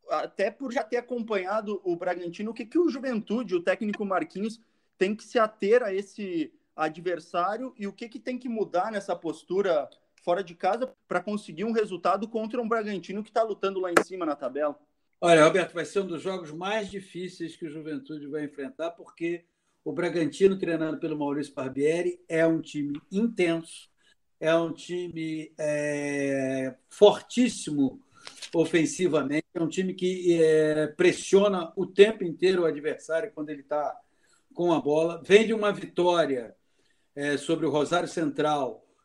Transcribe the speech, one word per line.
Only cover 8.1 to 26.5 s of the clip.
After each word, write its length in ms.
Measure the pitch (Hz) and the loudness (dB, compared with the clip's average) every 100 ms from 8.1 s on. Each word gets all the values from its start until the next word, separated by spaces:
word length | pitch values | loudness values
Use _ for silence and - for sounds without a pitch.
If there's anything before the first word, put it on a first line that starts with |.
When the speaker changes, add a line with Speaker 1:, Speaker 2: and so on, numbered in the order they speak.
| 247 | -10
Speaker 1:
tem 180 | - 254 | -8 -8
que 100 | 247 | -6
mudar 440 | 226 190 170 208 | -4 -2 0 -2
nessa 240 | 208 196 175 | -4 -6 -6
postura 720 | 165 151 - 180 196 156 131 - _ _ | -6 -8 -4 0 2 2 0 -8 _ _
fora 200 | - 175 | -2 -2
de 120 | 165 | -2
casa 400 | 170 185 226 208 - - | -4 -2 0 -4 -8 -6
pra 120 | 175 | -4
conseguir 440 | 190 208 - 156 | -2 -6 -8 -6
um 80 | 220 | -2
resultado 560 | 226 208 180 - 202 220 | 0 -2 -2 0 0 -2
contra 340 | 220 220 247 | -6 -6 -6
um 60 | 226 | -2
Bragantino 560 | 226 214 196 170 196 | -2 -2 -6 -6 -8
que 80 | 214 | -4
tá 100 | 233 | 0
lutando 380 | 226 190 196 190 | 0 0 -2 -2
lá 100 | 185 | 0
em 140 | 165 | 2
cima 200 | - 185 | 2 -2
na 120 | 160 143 | -4 -4
tabela? 420 | 131 139 147 139 _ _ _ _ | -4 -2 -2 -4 _ _ _ _
Speaker 2:
Olha, 240 | 175 165 | 6 8
Roberto, 300 | 156 185 165 | 8 6 0
vai 100 | 170 | -4
ser 160 | 151 202 | -4 -4
um 60 | 190 | -4
dos 160 | 160 | -4
jogos 300 | 175 185 160 | -6 -6 -8
mais 360 | 156 185 220 202 | -8 -4 -4 -4
difíceis 680 | 196 - 170 180 - 165 - | -8 -12 -10 -10 -10 -12 -10
que 100 | 160 | -12
o 40 | |
Juventude 580 | 156 156 143 135 156 143 | -10 -10 -10 -10 -12 -8
vai 160 | 151 | -8
enfrentar, 480 | 147 143 131 - 165 | -8 -8 -12 -8 -8
porque 520 | 170 165 - 170 170 - _ _ _ | -10 -18 -8 -6 -6 -10 _ _ _
o 80 | 156 | -8
Bragantino, 640 | 170 170 175 151 - 196 190 | -4 -2 -2 -2 4 4 4
treinado 400 | 170 165 160 143 | 0 -2 -2 -4
pelo 200 | 165 151 | -6 -4
Maurício 340 | 143 143 135 | -4 -4 -6
Barbieri, 680 | - 131 131 147 170 175 175 - | -8 -8 -2 0 0 -2 -6 -4
é 200 | 165 165 | 2 4
um 120 | 160 | 2
time 360 | - 151 143 143 - | -2 -6 -6 -6 -6
intenso, 800 | 196 233 - 175 165 165 - - _ _ _ _ _ | -2 -2 2 0 0 -4 -16 -20 _ _ _ _ _
é 140 | 156 | 2
um 180 | 165 170 | 2 0
time, 800 | - - 180 180 165 160 156 156 - | -6 -8 -6 -6 -6 -6 -6 -10 -6
é, 1160 | 151 147 147 147 143 143 139 135 131 | -2 -2 -2 -2 -2 -2 -2 -2 -2